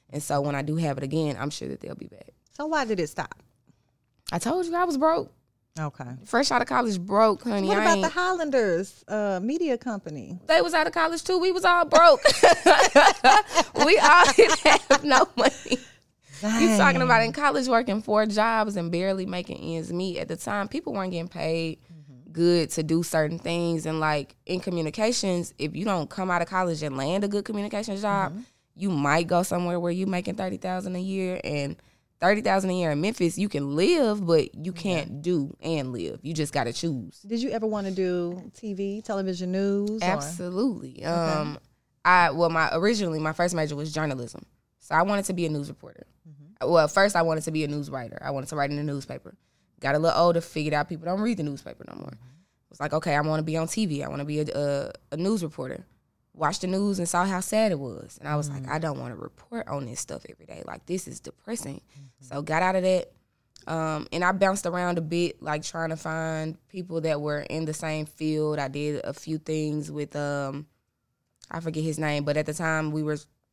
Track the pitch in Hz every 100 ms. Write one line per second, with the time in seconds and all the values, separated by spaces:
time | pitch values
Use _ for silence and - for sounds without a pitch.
0 | _ - - 143 143 143 139 160 160 139
1 | 139 156 151 107 143 - - - - -
2 | - - - - _ - 302 311 233 190
3 | 151 - - - _ _ _ _ _ _
4 | _ _ - 170 226 359 339 349 359 277
5 | 311 330 - _ _ _ _ 160 151 -
6 | 123 127 - 247 285 247 240 247 233 185
7 | 185 202 220 202 240 202 190 - 381 311
8 | 330 349 359 359 302 262 208 170 190 -
9 | - 214 208 185 214 330 330 240 254 202
10 | 165 147 80 180 - 320 339 320 311 339
11 | 320 330 - 370 370 359 370 349 302 311
12 | 339 - 554 - - - - 302 359 285
13 | - - 247 427 - 339 - - 294 392
14 | - 349 523 - 427 311 311 - - 269
15 | 294 254 330 - 262 - - 247 - -
16 | _ _ _ - 208 226 226 214 277 262
17 | 254 226 226 - 294 285 254 233 240 208
18 | 220 214 214 208 226 226 214 185 170 170
19 | 190 190 185 180 180 - 160 165 170 175
20 | 190 170 - 160 - 202 202 294 311 208
21 | 185 175 170 - 160 165 165 - - 160
22 | 147 123 - 160 170 175 156 - 156 165
23 | 170 165 151 170 170 170 170 165 156 160
24 | 156 151 143 _ - 185 190 175 156 139
25 | 220 240 196 175 170 - 151 160 208 185
26 | 147 - 185 175 170 185 180 156 151 135
27 | 139 196 202 202 208 208 208 208 220 196
28 | 208 202 185 190 254 _ _ - 101 147
29 | 143 160 170 175 190 180 175 175 175 175
30 | 190 180 196 202 190 196 185 185 196 180
31 | 190 190 185 180 - 147 - 147 _ _
32 | _ - 180 208 202 196 190 180 165 147
33 | 196 233 170 165 202 143 139 147 202 349
34 | 233 214 170 160 - - 170 170 196 170
35 | - 143 165 170 139 - 160 156 131 120
36 | 78 - 143 160 147 143 120 - 170 131
37 | - - 202 233 254 226 220 214 196 185
38 | 185 180 175 180 - - 220 190 196 208
39 | 220 196 190 180 180 185 202 202 208 220
40 | 180 196 147 170 180 185 262 196 131 -
41 | 160 170 160 156 151 147 _ _ _ _
42 | 175 180 175 156 170 165 156 165 202 220
43 | 180 156 156 160 175 170 151 147 156 151
44 | 156 131 120 - - _ _ _ - -
45 | 202 202 190 180 165 151 147 - - -
46 | - _ 165 143 147 - 131 170 151 196
47 | 202 180 165 160 160 156 147 147 139 131
48 | 117 - 143 139 131 151 139 147 151 139
49 | - 123 - - _ _ _ _ 139 151
50 | 165 156 175 170 - 160 151 147 147 160
51 | 165 196 220 196 151 139 - - - 50
52 | 50 110 127 151 _ _ _ - 143 151
53 | 170 147 156 156 156 160 165 - 202 143
54 | 139 143 143 151 151 - 143 139 - -
55 | - 156 190 220 160 147 131 - - _
56 | _ _ _ - 151 196 180 190 202 190
57 | 170 175 190 185 - 214 220 151 131 87
58 | - - 147 151 147 139 131 156 160 135
59 | 123 107 - _ - 233 - 143 117 -
60 | - 69 - - - - - - - 180
61 | - - - - - 240 - - _ 143
62 | 135 _ 127 139 151 160 185 190 185 185
63 | - _ _ _ _ _ - 160 160 151
64 | - 170 180 190 190 196 175 180 180 175
65 | 156 170 175 - 156 151 - 165 165 160
66 | 165 160 160 160 160 156 _ 190 180 165
67 | 160 147 147 147 - 156 156 156 160 156
68 | 151 - 156 156 151 151 135 143 147 147
69 | - 139 - 156 160 156 151 151 151 147
70 | 147 147 143 143 139 139 151 _ _ _
71 | _ _ _ _ - 165 165 156 160 156
72 | 151 147 143 147 151 151 160 156 156 156
73 | 151 147 - _ _